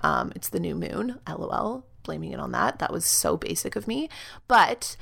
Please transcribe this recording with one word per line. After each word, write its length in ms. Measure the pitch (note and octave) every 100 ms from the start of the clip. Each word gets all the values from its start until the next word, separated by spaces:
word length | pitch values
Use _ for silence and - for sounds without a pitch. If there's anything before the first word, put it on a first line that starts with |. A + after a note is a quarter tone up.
Um, 280 | D#3 C3+ - -
it's 140 | -
the 100 | F#3
new 140 | E3+
moon, 460 | D3+ E3+ - A#3+ B3+ -
L 160 | -
O 60 | -
L, 360 | - G#3+ B3+ - -
blaming 280 | - D#3 D#3+
it 80 | C3+
on 140 | C#3
that. 260 | A#2+ - -
That 140 | -
was 120 | - -
so 320 | - - D#3
basic 380 | - E3 - G#3
of 120 | G#3+
me. 220 | B3+ D#4 - - - -
But 480 | A#3+ E3+ - - -